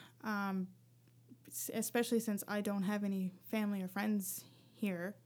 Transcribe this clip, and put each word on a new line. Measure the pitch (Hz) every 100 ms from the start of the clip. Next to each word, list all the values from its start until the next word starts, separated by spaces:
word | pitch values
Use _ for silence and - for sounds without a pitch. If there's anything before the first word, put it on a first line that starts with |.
| - -
um, | 220 208 196 190 185 - - - - - - - -
s-, | - -
especially | 226 220 240 233 233
since | 226 202 -
I | 208
don't | 208 202
have | 190 208
any | 202 190 185 - -
family | 220 208 202
or | 185
friends | 196 214 208 185 - - - -
here. | - 208 175 180 -